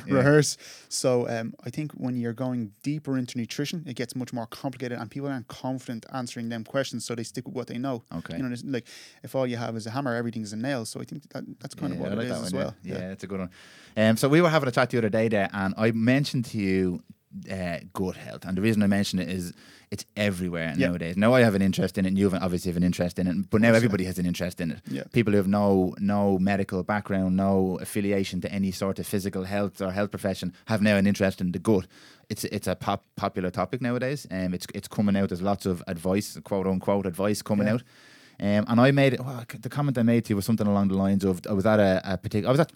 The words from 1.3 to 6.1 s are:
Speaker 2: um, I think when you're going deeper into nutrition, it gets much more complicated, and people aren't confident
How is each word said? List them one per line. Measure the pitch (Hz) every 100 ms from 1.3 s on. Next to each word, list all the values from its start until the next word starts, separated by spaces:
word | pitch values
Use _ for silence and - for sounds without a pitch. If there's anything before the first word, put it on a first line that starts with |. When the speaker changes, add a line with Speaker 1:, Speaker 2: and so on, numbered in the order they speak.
Speaker 2:
um, | 117 113 -
I | -
think | 120 151
when | - 131 123
you're | 117
going | 113 127 123 110 -
deeper | - 151 147 135
into | 123 127
nutrition, | 113 - 147 175 151
it | 120
gets | 120
much | 131 123
more | 127 113
complicated, | - 139 127 127 123
and | 113
people | - 139
aren't | 135 123
confident | - 127 131 131 117 -